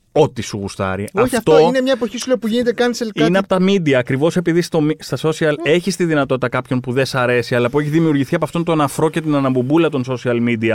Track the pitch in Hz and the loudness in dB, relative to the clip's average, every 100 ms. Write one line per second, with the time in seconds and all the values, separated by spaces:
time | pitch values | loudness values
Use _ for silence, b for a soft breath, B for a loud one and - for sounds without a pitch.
0 | _ - 143 - 104 107 98 - 95 95 | _ 2 2 0 -8 -8 -8 -4 -4 -4
1 | 104 190 254 247 214 156 156 262 254 262 | -4 -2 0 0 4 4 4 2 0 0
2 | 240 247 240 254 226 233 247 226 240 233 | -2 -6 -2 -2 0 -2 0 0 -2 -2
3 | 226 202 151 185 196 185 185 196 160 131 | -6 0 2 2 0 2 2 2 2 2
4 | 127 135 156 180 170 165 170 165 151 156 | 2 0 0 0 0 0 0 0 0 -2
5 | - 135 160 156 160 147 320 170 175 180 | -6 -4 -2 0 0 0 2 0 0 -2
6 | 175 156 135 131 123 127 127 127 127 123 | 0 0 0 0 -2 -4 -2 -4 -2 -2
7 | 135 135 123 123 117 123 120 139 151 151 | 0 0 0 0 0 0 0 0 0 2
8 | 165 143 135 170 160 170 170 160 143 - | 2 2 0 -2 -2 -2 -2 0 0 0
9 | 160 160 156 147 135 127 123 156 165 147 | -2 0 -2 0 0 0 2 2 2 -2
10 | 123 123 127 120 120 117 113 | -4 -6 -2 0 0 0 0